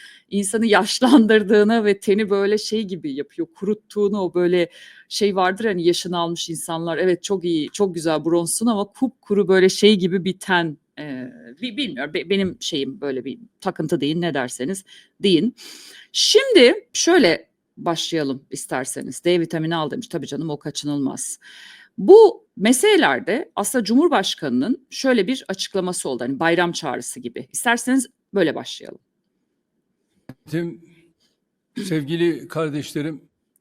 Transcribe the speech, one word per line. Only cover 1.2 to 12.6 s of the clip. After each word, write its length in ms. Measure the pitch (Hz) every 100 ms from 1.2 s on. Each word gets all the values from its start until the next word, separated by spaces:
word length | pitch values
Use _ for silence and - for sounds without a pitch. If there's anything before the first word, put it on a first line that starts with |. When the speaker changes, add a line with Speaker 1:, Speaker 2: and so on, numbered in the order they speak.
| 214 220 190 208 208 233
Speaker 1:
ve 160 | 208 196
teni 300 | - 202 202
böyle 280 | 196 202 214
şey 240 | - 220
gibi 320 | 196 180 143
yapıyor, 340 | 135 143 - 160
kuruttuğunu, 680 | _ 190 208 _ 208 202 208
o 140 | 180
böyle 360 | 175 175 180 170 - - - _
şey 280 | - 208 190
vardır 280 | 185 190
hani 200 | 220 180
yaşını 340 | 170 175 180 175
almış 320 | 170 170 -
insanlar. 480 | 156 - 165 170 156
Evet, 240 | 185 175
çok 220 | - 190
iyi, 260 | 175 165 143
çok 240 | - 196
güzel 300 | 170 160 156
bronzsun 420 | 156 170 170 - 226
ama 180 | 208
kupkuru 640 | 202 - 262 - - 202 180
böyle 200 | 190 185
şey 280 | - 208 208
gibi 280 | 180 190
bir 140 | 185 180
ten. 380 | - 175 165 147 _ -
Ee, 340 | 151 127 123 78 117 135
bi-, 140 | 247 220
bilmiyorum. 380 | 240 127 151
Be-, 160 | 165 170
benim 260 | 196 190 -